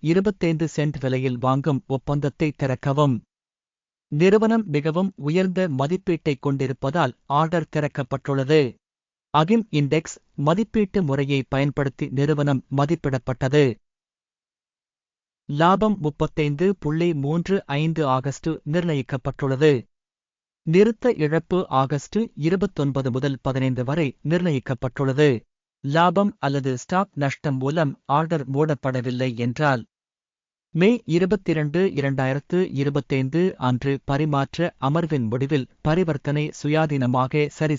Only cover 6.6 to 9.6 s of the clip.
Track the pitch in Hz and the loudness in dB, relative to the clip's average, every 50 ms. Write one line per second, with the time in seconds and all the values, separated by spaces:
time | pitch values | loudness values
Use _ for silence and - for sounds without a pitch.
6.6 | 135 127 135 - - 139 156 175 151 127 - _ _ - 139 147 160 160 180 170 | -2 -4 -4 -4 -4 -2 0 0 0 -2 -2 _ _ -2 0 0 0 0 0 -2
7.6 | 156 - - 156 147 143 - 147 131 - 135 131 - - 139 135 131 135 156 156 | -2 -2 -4 -4 -4 -4 -4 -6 -6 -6 -8 -6 -4 -2 -2 -2 2 2 4 4
8.6 | 139 117 - _ _ _ _ _ _ _ _ _ _ _ - 147 160 175 226 233 | 4 2 -2 _ _ _ _ _ _ _ _ _ _ _ 0 2 2 4 2 2